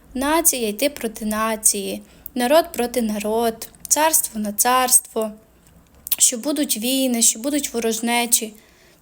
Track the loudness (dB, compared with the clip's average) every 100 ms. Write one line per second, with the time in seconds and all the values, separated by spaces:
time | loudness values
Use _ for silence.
0 | -12 -4 0 2 2 0 -2 0 -2 -2
1 | -8 -6 -4 -2 -2 0 0 0 -4 -8
2 | -12 -20 -8 -2 4 4 4 -2 -2 0
3 | -2 -2 -2 0 0 -2 -10 -10 -2 2
4 | 4 2 0 -4 -4 0 2 4 4 2
5 | 0 -4 -4 -6 _ _ _ -20 _ -14
6 | -6 0 0 0 -2 -2 -2 -2 -2 0
7 | 0 2 2 0 -2 -2 -2 -2 -2 -2
8 | -2 0 0 -2 -2 -12 _ _ _ _